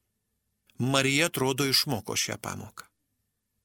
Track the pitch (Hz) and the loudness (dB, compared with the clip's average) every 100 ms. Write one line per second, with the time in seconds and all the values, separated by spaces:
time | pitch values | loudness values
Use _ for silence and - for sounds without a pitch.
0 | _ _ _ _ _ _ _ - 123 139 | _ _ _ _ _ _ _ -4 2 4
1 | 135 139 165 - 131 131 143 127 - 117 | 4 4 2 0 0 0 2 0 0 -2
2 | - 107 - 104 98 95 101 - - _ | -2 -4 -4 -6 -8 -10 -12 -16 -20 _
3 | _ _ _ _ _ _ | _ _ _ _ _ _